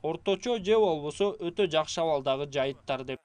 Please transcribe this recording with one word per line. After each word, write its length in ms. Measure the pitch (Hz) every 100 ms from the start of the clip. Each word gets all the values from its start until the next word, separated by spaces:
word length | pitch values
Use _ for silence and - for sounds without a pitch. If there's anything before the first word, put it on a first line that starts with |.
орточо 560 | 151 160 - 190 247 233
же 240 | 185 220
болбосо 540 | 202 156 147 - 202 -
өтө 320 | 175 170 202
жакшы 320 | 156 156 -
абалдагы 480 | 165 143 135 135 143
жайыттар 520 | 139 135 143 - 131
деп. 160 | 131 127